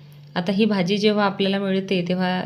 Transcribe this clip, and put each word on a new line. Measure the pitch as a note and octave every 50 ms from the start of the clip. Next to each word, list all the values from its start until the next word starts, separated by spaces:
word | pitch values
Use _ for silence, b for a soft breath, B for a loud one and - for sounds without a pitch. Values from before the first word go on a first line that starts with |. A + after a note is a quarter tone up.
| B B B B B B B
आता | F3 F3 G3+
ही | G3 G3 A3+
भाजी | G3+ G#3 G3 F3 E3+ G#3
जेव्हा | G3+ G#3 G#3+ G#3 G#3 G#3
आपल्याला | G3 G3 G3 G3 F#3+ G3 G3
मिळते | G3+ F#3+ F#3+ F#3+ F#3+ F#3+ G3 F3+ E3+
तेव्हा | F3 F3+ F#3 F#3 F3+ F#3 F#3 -